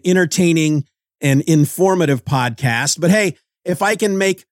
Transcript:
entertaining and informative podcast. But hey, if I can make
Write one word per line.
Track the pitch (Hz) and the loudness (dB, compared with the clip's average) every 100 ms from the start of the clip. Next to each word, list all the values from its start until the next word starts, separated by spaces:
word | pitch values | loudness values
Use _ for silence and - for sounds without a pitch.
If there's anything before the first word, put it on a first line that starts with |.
entertaining | 180 185 170 - 175 160 156 151 - _ _ _ | 0 0 0 0 0 2 0 -2 -4 _ _ _
and | 143 135 | 0 2
informative | - 156 143 - 190 185 151 131 | 2 2 2 0 0 2 0 -2
podcast. | - 135 123 113 131 117 139 - | -2 -2 -2 -4 -2 -2 -2 -2
But | 170 | 0
hey, | 214 196 - _ _ | 2 0 -6 _ _
if | 175 180 | -8 -4
I | 202 208 | -2 -2
can | 208 196 | -2 0
make | 196 185 _ | -2 -2 _